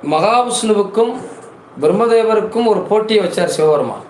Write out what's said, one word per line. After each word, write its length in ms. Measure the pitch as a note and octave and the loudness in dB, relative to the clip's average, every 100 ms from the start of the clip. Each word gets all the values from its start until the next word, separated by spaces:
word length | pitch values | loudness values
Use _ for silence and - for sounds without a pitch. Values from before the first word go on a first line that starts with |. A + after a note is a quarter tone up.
| C#3+ | -2
மகாவிஷ்ணுவுக்கும் 1000 | D#3 G3 A#3+ A#3+ A#3 A3 G#3 G3 A3 A3+ C4 - - - - - - | 0 2 2 0 -2 0 0 0 0 -2 -2 -12 -16 -20 -20 -20 -2
பிரம்மதேவருக்கும் 840 | D3+ F#3+ A#3 A3+ A3 G#3+ G3 A#3 A#3 | 0 2 2 2 4 0 0 0 0
ஒரு 100 | F#3+ - | 0 0
போட்டியை 320 | G#3+ G#3+ G#3+ F3+ | 0 2 0 0
வச்சார் 300 | - E3 - | -2 -2 0
சிவபெருமான். 480 | D#3 D3 B2 G#2 - | 2 2 0 -8 -14